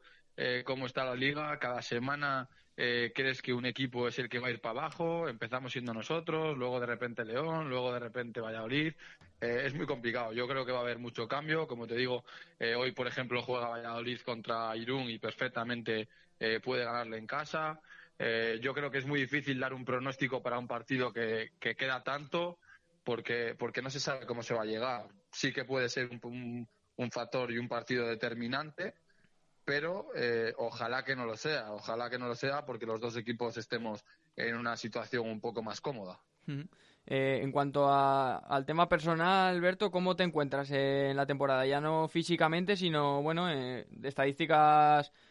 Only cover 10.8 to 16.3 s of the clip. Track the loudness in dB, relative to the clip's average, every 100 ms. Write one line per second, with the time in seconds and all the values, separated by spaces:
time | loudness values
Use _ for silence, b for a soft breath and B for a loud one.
10.8 | 0 -2 -6 -6 -4 -2 0 0 0 -4
11.8 | -4 0 0 0 -6 B B B 0 2
12.8 | 0 0 -4 -2 -2 -2 0 -2 -2 -4
13.8 | -6 -4 -4 -6 -4 -6 -2 -2 0 -2
14.8 | -2 -2 -2 -4 -6 -2 -4 -2 -2 -4
15.8 | 0 -2 -2 b b